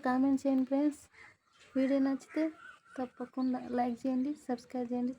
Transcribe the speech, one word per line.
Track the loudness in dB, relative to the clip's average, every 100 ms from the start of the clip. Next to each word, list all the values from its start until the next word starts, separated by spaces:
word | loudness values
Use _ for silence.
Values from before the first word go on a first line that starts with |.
| 2
కామెంట్ | 2 4 2
చేయండి | 2 2 2
ఫ్రెండ్స్. | 2 2 0 -10 -20 -20 _ _ _ -6 0
వీడియో | 2 4 2
నచ్చితే | 0 -4 -2 -2 -4 -16 -20 _ -10
తప్పకుండా | -10 -10 -10 -4 -2 -2 -2 -2
లైక్ | 0 -2
చేయండి, | -2 0 -2 -4 -6
సబ్స్క్రైబ్ | -6 -6 -8 -4
చేయండి | -4 -4